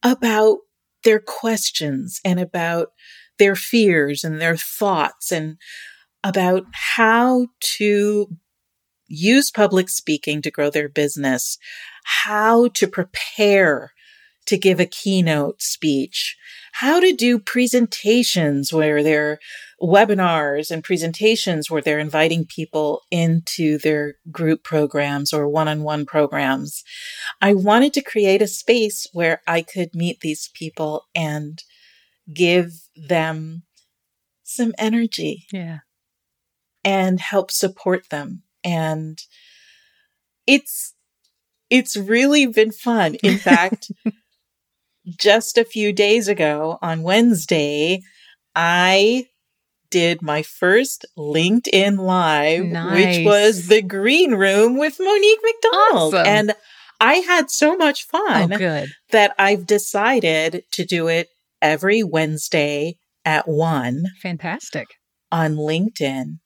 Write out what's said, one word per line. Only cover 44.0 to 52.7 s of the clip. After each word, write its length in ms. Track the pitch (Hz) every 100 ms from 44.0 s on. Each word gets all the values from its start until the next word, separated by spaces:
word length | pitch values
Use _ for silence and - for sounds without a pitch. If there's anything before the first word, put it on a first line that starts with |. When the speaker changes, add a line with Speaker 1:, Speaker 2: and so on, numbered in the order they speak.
| - - _ _ _ _ _ _ _ _ - 165
Speaker 1:
just 400 | 208 214 226 -
a 80 | 226
few 260 | 220 208
days 340 | 208 202 226 202
ago 500 | 202 156 147 156 170
on 220 | 170 160
Wednesday, 1000 | 160 202 240 202 - 170 147 147 156 185 185 _ - _ _ -
I 720 | 170 175 180 190 202 247 254 _ _ _ _ _ _
did 320 | 180 170 165
my 200 | 156 151
first 640 | 156 - 180 202 269 - - -
LinkedIn 800 | 147 151 170 226 - 190 202 196
Live, 640 | 185 185 170 151 147 165
which 80 | 180